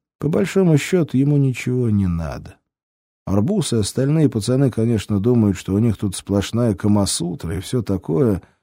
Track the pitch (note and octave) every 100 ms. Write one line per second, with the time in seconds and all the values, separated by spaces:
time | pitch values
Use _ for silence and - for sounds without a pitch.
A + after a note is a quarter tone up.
0 | _ - D3 F#3+ F#3+ G3 F#3 D3 - F#3
1 | D3 B2+ C#3 D3 C3+ A#2+ B2+ B2 A#2+ G2+
2 | F#2+ E2 D#2 - E2 - _ _ _ _
3 | _ _ - G2 B2+ G#3 C#3+ A2+ G2+ -
4 | C3+ D#3+ C#3+ A2 G2+ C3 C#3 - A2+ A2+
5 | - G2+ A2+ A#2+ G#2 F2 - G2 A#2 G2+
6 | G#2 - - G2 F#2+ A2+ A#2+ F#2 G#2+ G#2
7 | G2 - F3 D#3 D#2+ E2 - B2+ G#2+ F#2+
8 | - D#3+ B2 F2+ - _